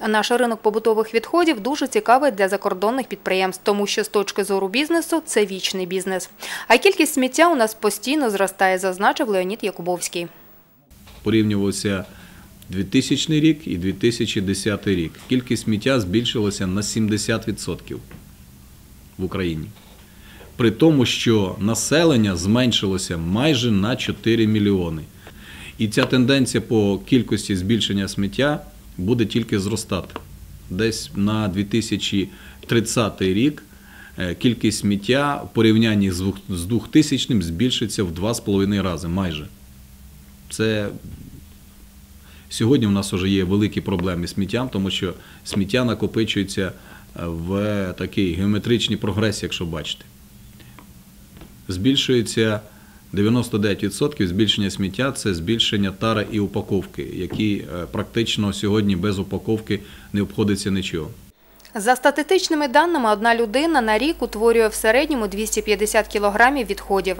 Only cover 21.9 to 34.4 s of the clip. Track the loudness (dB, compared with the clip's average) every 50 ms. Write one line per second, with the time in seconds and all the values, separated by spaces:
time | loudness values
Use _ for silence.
21.9 | 2 4 4 6 4 4 4 2 2 0 2 2 2 4 4 2 2 0 0 0
22.9 | -2 -2 -4 -4 -4 -4 -2 -2 0 2 2 2 2 2 2 2 2 2 2 0
23.9 | -2 -2 -4 -4 -6 -2 0 2 2 4 4 4 4 4 4 4 2 2 0 -2
24.9 | -4 -8 -10 -12 -18 -20 -20 -20 -20 -20 -20 -18 -18 -16 -16 -12 -6 -4 -2 0
25.9 | 2 0 2 4 4 4 4 4 4 4 2 2 0 -2 0 0 2 2 4 4
26.9 | 2 0 0 2 2 2 4 2 -2 -2 -2 -2 -2 -2 0 0 0 0 0 0
27.9 | -2 -2 -2 -2 -2 -4 -4 -2 -2 0 0 0 0 -2 -6 -12 -20 -20 -20 -16
28.9 | -10 -4 -2 0 0 2 0 0 0 -2 -2 0 -2 -2 -2 -2 -4 -4 -4 -4
29.9 | -4 -4 -4 -6 -12 -14 -14 -16 -20 -20 -20 -20 -20 -18 -12 -8 -4 -2 -2 -2
30.9 | -2 -4 -8 -8 -4 -2 0 0 0 0 -2 -2 -2 -2 -2 0 0 -2 0 -2
31.9 | -2 -4 -2 -2 0 -2 -2 -2 -6 -14 -20 -20 -20 -16 -6 -2 0 0 0 0
32.9 | 0 0 0 0 -2 -2 0 0 2 2 2 2 0 -2 -10 -20 -20 -20 -20 -20
33.9 | -20 -20 -20 -14 -8 -6 -4 -4 -2 0